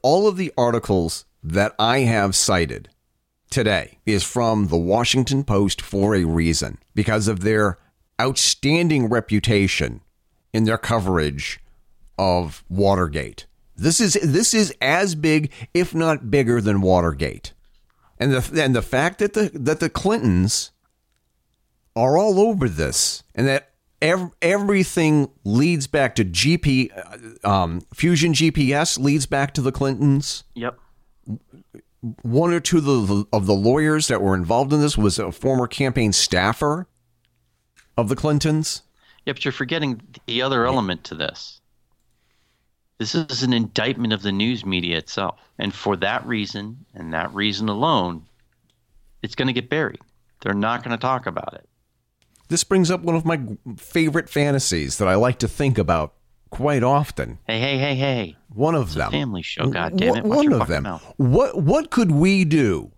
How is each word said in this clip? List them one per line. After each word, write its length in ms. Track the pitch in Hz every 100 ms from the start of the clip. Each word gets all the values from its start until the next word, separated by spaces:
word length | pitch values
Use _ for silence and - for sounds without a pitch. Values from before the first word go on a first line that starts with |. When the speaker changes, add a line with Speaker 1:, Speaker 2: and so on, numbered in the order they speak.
Speaker 1:
all 240 | 127 170 208
of 100 | 185
the 160 | 170 -
articles 680 | 120 117 - 95 82 - - _
that 320 | 80 87 107 -
I 220 | 113 131
have 340 | 120 113 98
cited 540 | 92 - 92 78 52 - _ _ _ _ _ _
today 480 | - 107 95 - _ -
is 180 | 101
from 440 | - 123 117 110 95
the 100 | 85
Washington 680 | 85 107 120 131 123 135
Post 360 | 143 101 101 -
for 340 | - 98 101
a 100 | 101
reason, 540 | 82 82 82 78 52 - _
because 340 | - 104 110 104
of 120 | 98
their 380 | 101 107 104 87 _ _ _ -
outstanding 880 | 127 - - - 135 165 175 151 113
reputation 920 | 117 - 107 - 104 95 - 67 58 _ _ _ _ _
in 100 | 113
their 140 | 110 113
coverage 840 | - 117 92 90 73 69 - - - _ _ _ - -
of 460 | 95 90 85 - -
Watergate. 760 | 92 98 98 85 76 58 - - _ _ -
This 240 | 131 165
is, 140 | 214 143
this 320 | 151 147 233
is 200 | 220 190 -
as 340 | 131 165 196
big, 360 | 160 160 156 151 - -
if 200 | 175 180
not 360 | 165 165 151 113
bigger, 300 | 143 117 120
than 200 | 104 98
Watergate. 720 | 95 90 85 71 73 50 - - _ _ _ _ _ _
And 140 | 127
the, 300 | 131 123 160
and 120 | 139
the 80 | 123
fact 360 | - 127 160 190
that 140 | 202
the, 160 | 214 208
that 260 | 151 131 156
the 100 | 165
Clintons 800 | - 190 196 117 90 95 - - _ _ _ _ _ _ _ _ _ _ _ _
are 220 | 113 127 156
all 240 | 214 190
over 280 | 220 202 127
this, 540 | 78 73 - - - _
and 120 | - 131
that 220 | 135 _ _ _ _
ev-, 300 | 156 185 175 _
everything 880 | 170 202 202 196 185 - 156 151 135 _
leads 420 | 101 113 156 165 135
back 280 | 151 131 120
to 80 |
G 320 | 95 85 123 170
P, 320 | 147 131 123 98 87 - - -
uh, 40 | 101
um, 320 | 98 87 85 -
Fusion 400 | - 165 165 165
G 160 | 147 160
P 220 | 156 131
S 260 | 143 160 -
leads 280 | 139 147 135
back 260 | 139 139
to 60 | 143
the 120 | 131
Clintons. 720 | 127 135 120 143 139 143 - -
Speaker 2:
Yep. 240 | - 120 120 _ _ _ _ - 107 _ - _ - _ _ 117 -
Speaker 1:
One 300 | 117 123 170
or 80 | 170
two 180 | 170 170
of 60 |
the, 420 | 143 131 98 101 104
of 140 | 107 95
the 80 |
lawyers 540 | 98 107 139 156 156 151
that 120 | 110
were 140 | 98
involved 380 | 95 85 117 135
in 80 | 151
this 180 | 147 123
was 200 | 104 87
a 120 | 92
former 340 | - 131 131 120
campaign 460 | - 139 123 110
staffer 760 | - - 90 98 113 147 156 180 _ _ _ _ _ _ _ _ _ _ -
of 120 | 120
the 80 | -
Clintons. 680 | 151 147 156 156 160 - _ _ _ _
Speaker 2:
Yeah, 100 | -
but 100 | 131
you're 80 | 139
forgetting 500 | - 127 165 147 113 - - -
the 160 | 117
other 240 | 131 131 120
element 380 | 131 98 85
to 100 | -
this. 460 | 78 76 - - - _ _ _ _ _ _ _ _ _ _ _ _ _ _
This 160 | 110
is 280 | 170 156 120
an 100 | 127
indictment 600 | 120 110 - 113 131 117
of 100 | 107
the 100 | 101
news 320 | 98 110 120
media 320 | 90 92 87 82
itself. 420 | - - 92 - _ -
And 140 | 101
for 240 | - - 95
that 300 | 95 123 -
reason, 580 | 113 98 104 104 123 -
and 180 | - 82
that 200 | 82 85
reason 340 | 95 104 98 107
alone, 560 | 104 139 135 90 82 80 _ _ _ _ _ _ _ _ _
it's 120 | 113
gonna 180 | - 131
get 160 | 123 117
buried. 320 | 151 147 - _ _ _ _
They're 140 | -
not 280 | 101 110 120
gonna 160 | 120 117
talk 280 | 123 127 110
about 280 | 87 -
it. 140 | - _ _ _ _ _ _ _ _ _
Speaker 1:
This 160 | 170
brings 260 | - 190 170
up 100 | 180
one 140 | 170
of 100 | 165
my 160 | 160 160 113 107 - 101
favorite 520 | - 175 160 160 160
fantasies 720 | 147 143 139 - 87 69 -
that 100 | 98
I 60 |
like 240 | 95 123 -
to 100 | 113
think 300 | - 139 107
about 360 | 85 85 76 _ _ _ _
quite 320 | - 139 143
often. 560 | 120 139 139 - 58 - -
Speaker 2:
Hey, 120 | 113
hey, 200 | 131 135
hey, 160 | 143
hey. 420 | 131 139 127 90 - _
Speaker 1:
One 240 | 107 147
of 140 | 160 98
Speaker 2:
It's 80 | 76
a 20 |
Speaker 1:
them. 120 | 55
Speaker 2:
family 300 | - 147 180
show, 300 | - - 151
Speaker 1:
W-, 20 |
Speaker 2:
goddammit. 500 | 170 165 185 214 254
Watch 120 | 214 269
Speaker 1:
one 80 |
Speaker 2:
your 80 | 294
Speaker 1:
of 40 | 175
Speaker 2:
fucking 160 | 110
Speaker 1:
them. 80 | 80
Speaker 2:
mouth. 320 | 101 82 - -
Speaker 1:
What, 460 | 127 160 277 -
what 280 | 143 277 302
could 200 | - 202
we 340 | 147 180 196
do 480 | 165 156 117 80 52